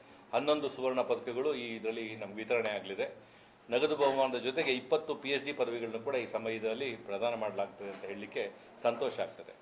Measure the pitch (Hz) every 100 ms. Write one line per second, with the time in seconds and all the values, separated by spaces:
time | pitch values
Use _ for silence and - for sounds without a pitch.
0 | - - - 120 143 151 139 127 131 127
1 | 120 113 - 120 147 135 120 113 110 113
2 | 110 107 98 104 110 120 110 104 95 98
3 | 269 - - - - - - 123 151 147
4 | 139 135 131 123 120 127 127 127 - 156
5 | - 147 131 139 139 143 117 117 113 110
6 | 127 131 110 110 113 113 110 113 135 113
7 | - 98 117 113 107 98 101 - 101 95
8 | 98 101 104 131 101 - - - 120 117
9 | 131 110 92 - - -